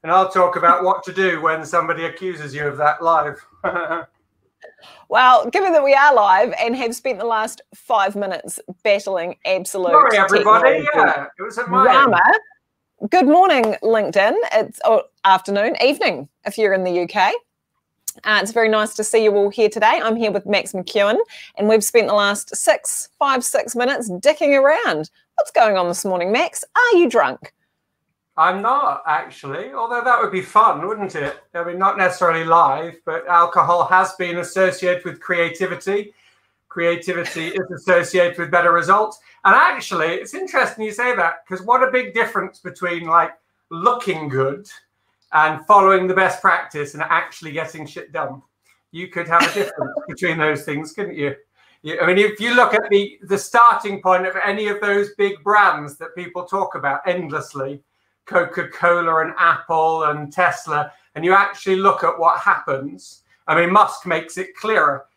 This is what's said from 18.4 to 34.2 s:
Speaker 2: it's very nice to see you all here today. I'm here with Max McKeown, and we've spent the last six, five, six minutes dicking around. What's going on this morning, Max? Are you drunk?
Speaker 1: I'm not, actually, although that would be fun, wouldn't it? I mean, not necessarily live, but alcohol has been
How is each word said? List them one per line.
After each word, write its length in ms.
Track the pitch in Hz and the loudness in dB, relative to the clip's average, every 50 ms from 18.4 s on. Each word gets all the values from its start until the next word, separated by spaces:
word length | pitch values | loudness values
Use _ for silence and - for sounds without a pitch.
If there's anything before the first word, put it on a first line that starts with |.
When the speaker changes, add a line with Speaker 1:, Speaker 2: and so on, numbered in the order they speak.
Speaker 2:
it's 100 | 190 208 | 0 0
very 180 | 226 233 226 220 | 0 0 2 2
nice 260 | 214 214 214 214 - | 2 0 0 -2 -4
to 80 | - 208 | -6 -4
see 200 | - - 226 220 | 0 0 2 4
you 120 | 214 202 | 4 4
all 140 | 208 202 202 | 4 0 0
here 200 | 202 - 220 208 | 2 0 0 0
today. 300 | 214 220 214 220 285 339 - | 2 2 2 2 2 2 0
I'm 120 | 226 220 | -2 -2
here 160 | 233 233 214 | -2 -2 -2
with 140 | 196 202 190 | -2 -4 -4
Max 260 | 196 208 190 - - | -2 -2 -2 -2 -4
McKeown, 460 | - 185 180 - - 208 202 202 226 392 453 _ - - - - _ | -10 -10 -10 -4 -2 0 2 2 2 0 -2 _ -8 -20 -20 -20 _
and 100 | - 208 | -2 2
we've 160 | 214 220 220 208 | 2 2 2 2
spent 240 | - - 233 208 | 2 2 2 2
the 60 | - 208 | 2 0
last 420 | 208 202 202 202 202 - - - | 2 2 0 -2 -4 -8 -12 -10
six, 540 | - - 339 285 - - - - - - _ _ _ | -2 0 0 0 0 -2 -8 -8 -8 -10 _ _ _
five, 240 | 294 277 269 254 247 | -2 0 0 -2 -2
six 320 | - - - - 233 - | -2 -4 -4 -4 -4 -4
minutes 340 | 233 247 254 277 233 240 220 | -2 -2 -2 -2 -4 -6 -8
dicking 500 | 180 180 - 285 302 302 330 285 285 269 | -8 -2 0 0 0 2 2 2 2 2
around. 500 | 269 277 311 466 480 262 170 151 156 - _ _ _ _ _ | 2 2 0 0 0 -2 -4 -4 -6 -10 _ _ _ _ _
What's 160 | - - - | -4 -4 0
going 260 | _ - 233 214 202 | _ 2 2 4 2
on 100 | 190 180 | 0 0
this 180 | 175 185 180 - | -2 -4 -6 -4
morning, 260 | 202 185 180 170 185 | -4 -4 -2 -2 -2
Max? 320 | 214 254 349 330 - - - _ _ | 0 -2 -2 -4 -6 -12 -16 _ _
Are 220 | 440 494 480 427 | 0 2 4 4
you 120 | 349 349 254 | 4 4 4
drunk? 440 | 240 233 147 127 127 - - - _ _ _ _ _ _ _ _ _ _ _ _ _ _ _ _ _ | 2 0 0 0 -4 -8 -18 -20 _ _ _ _ _ _ _ _ _ _ _ _ _ _ _ _ _
Speaker 1:
I'm 280 | - 156 180 185 196 202 | 0 0 0 0 -2 -2
not, 400 | 233 262 285 285 214 - - - | -2 0 0 0 -2 -4 -4 -4
actually, 680 | 165 151 165 - - - - - 139 139 165 208 254 277 | -4 -4 -4 -4 -10 -18 -16 -14 -12 -12 -10 -12 -12 -8
although 300 | 269 233 233 240 240 240 | -8 -8 -6 -6 -4 0
that 160 | 254 240 226 | 0 0 0
would 120 | 220 - | 0 -2
be 100 | 190 185 | -4 -6
fun, 460 | 180 - - 214 - - 147 147 165 | -8 0 2 2 2 2 0 -2 -6
wouldn't 280 | 196 214 208 202 185 - | -8 -6 -6 -8 -8 -6
it? 220 | 160 143 143 - - _ _ - | -6 -8 -8 -8 -12 _ _ -10
I 100 | 170 170 | -8 -8
mean, 140 | 175 175 | -8 -4
not 220 | 180 190 196 190 202 | -2 0 0 0 0
necessarily 440 | 185 180 - - 185 165 165 165 165 | -2 -2 0 0 0 0 0 0 0
live, 520 | 160 165 170 165 139 135 151 165 170 165 - _ | 4 4 6 6 4 2 -2 -6 -12 -14 -12 _
but 220 | 170 160 165 - | -8 -8 -8 -4
alcohol 580 | 175 175 170 170 175 - - - 160 175 175 - | 2 4 4 4 4 2 0 2 2 2 0 2
has 280 | - 185 185 185 - - | 2 2 2 2 0 -4
been 260 | - | -8